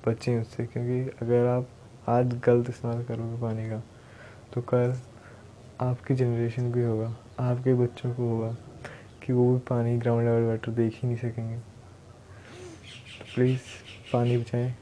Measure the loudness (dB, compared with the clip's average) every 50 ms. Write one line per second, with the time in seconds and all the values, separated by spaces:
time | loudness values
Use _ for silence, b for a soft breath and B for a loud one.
0 | 0 0 -2 0 0 0 0 0 -2 -4 -6 -6 -6 -6 -4 -4 -2 -2 -2 -2
1 | -2 -4 -6 -6 0 2 4 4 4 4 2 0 -2 -4 -12 -20 -20 -20 -20 -8
2 | -2 2 2 4 4 2 0 2 4 6 6 6 4 0 -6 -6 -6 -4 -4 -4
3 | -6 -6 -6 -6 -6 -6 -6 -4 -4 -4 -4 -4 -4 -6 -6 -8 -8 B B B
4 | B B B B B B B B B B -6 -6 -2 2 2 2 4 2 0 -4
5 | -8 -14 B B B B B B B B B -20 -20 -20 -6 -2 -2 -2 -2 -2
6 | 0 -2 2 2 2 2 2 0 0 0 0 -2 -2 0 2 2 2 2 0 0
7 | -2 -4 -6 -10 -14 -16 -6 -2 0 0 0 0 2 2 4 4 4 0 0 -4
8 | -6 -6 -4 -2 -2 0 0 0 -2 -4 -6 -8 -12 -18 -18 B B B B B
9 | B B B -10 -2 0 4 4 6 6 4 2 0 0 0 0 2 2 0 2
10 | 2 2 2 4 4 4 4 4 4 2 0 -2 -4 -4 0 2 2 2 0 -2
11 | -2 -2 -2 -2 -4 -6 -6 -6 -6 -6 -8 -8 -12 -14 -20 -20 -20 -20 -20 -20
12 | -20 -20 -20 -20 -20 -20 -20 -20 -20 -20 -18 -16 -16 -16 -16 -18 -18 -18 -18 -18
13 | -18 -18 -18 -16 -16 -6 0 2 4 4 4 0 -4 -12 -18 -18 -18 -20 -20 -20
14 | -6 -2 0 2 2 2 2 0 0 -2 -2 -2 -2 -2 -4 -8